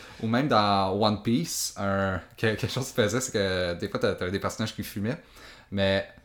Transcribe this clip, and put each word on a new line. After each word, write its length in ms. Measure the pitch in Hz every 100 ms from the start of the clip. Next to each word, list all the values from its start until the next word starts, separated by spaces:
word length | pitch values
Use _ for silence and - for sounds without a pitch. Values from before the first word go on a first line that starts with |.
| - -
Ou 60 | 113
même 180 | 120 147
dans 460 | 113 104 101 95 98
One 200 | 107 104
Piece, 520 | - 123 165 - - -
un, 440 | 98 98 98 92 - -
que-, 180 | 113
quelque 140 | 104 107
chose 180 | - 131
qui 60 |
faisait, 260 | - 107 120
c'est 120 | -
que 420 | 110 98 92 90
des 140 | 87 98
fois, 100 | -
t'as, 160 | 104
t'avais 160 | 87 92
des 80 | 95
personnages 360 | 98 - 110 -
qui 80 |
fumaient, 320 | 98 104 107 165 - - - - -
mais 340 | 98 98 - - -